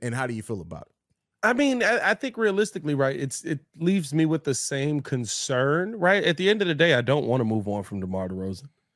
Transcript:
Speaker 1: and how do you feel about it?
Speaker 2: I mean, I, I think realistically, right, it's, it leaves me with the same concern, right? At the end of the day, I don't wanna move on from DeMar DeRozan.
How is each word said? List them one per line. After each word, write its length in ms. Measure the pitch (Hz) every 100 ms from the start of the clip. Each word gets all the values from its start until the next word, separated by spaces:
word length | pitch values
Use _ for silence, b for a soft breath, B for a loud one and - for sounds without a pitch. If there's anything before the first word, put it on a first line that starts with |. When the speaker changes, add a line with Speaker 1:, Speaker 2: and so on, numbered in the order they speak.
Speaker 1:
and 140 | 120 120
how 100 | 127
do 80 |
you 80 | 113
feel 180 | - 104
about 220 | 82 76
it? 100 | - _ _ _ _ _
Speaker 2:
I 120 | 214
mean, 320 | 247 285 254
I, 260 | 202 233 185
I 40 |
think 220 | 208 269 -
realistically, 600 | 214 196 208 185 147 143
right, 180 | 135
it's, 300 | 139 135 -
it 160 | - 143 - -
leaves 340 | 170 196 143
me 140 | 151 160
with 160 | 156
the 140 | 147 127
same 420 | - 139 143 147
concern, 920 | - 131 113 - - 127 135 156 190
right? 300 | 226 180 202
At 120 | 175 165
the 140 | 185
end 120 | 214
of 40 | 185
the 80 |
day, 200 | 147 170
I 60 | 131
don't 260 | 120 147 113
wanna 180 | 127
move 240 | 113 110 101
on 160 | 101
from 160 | 95 101
DeMar 300 | 92 95 92
DeRozan. 380 | 92 95 92 143 _ _